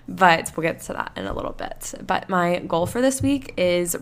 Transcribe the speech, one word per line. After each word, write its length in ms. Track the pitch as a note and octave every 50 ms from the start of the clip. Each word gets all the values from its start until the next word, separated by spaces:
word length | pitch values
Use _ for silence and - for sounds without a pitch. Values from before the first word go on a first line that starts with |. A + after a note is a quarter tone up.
| -
but 460 | - F#3 F3+ F#3+ F3+ E3 E3 - - -
we'll 100 | - D#3+
get 180 | D#3+ - - -
to 100 | - -
that 200 | - - - -
in 80 | - F#2+
a 80 | G2 -
little 200 | - - - -
bit. 420 | - - - - - - - - - -
But 220 | - F#3+ - - -
my 300 | G3 F3+ F3 F3 F3 F3+
goal 260 | - F3+ F3 E3 F3
for 160 | F3 - A#3+
this 220 | B3+ C4+ C4+ C4 -
week 320 | C4+ C#4+ C4+ C4+ - -
is 400 | - F3+ F3+ F3 F3 F3 E3+ - -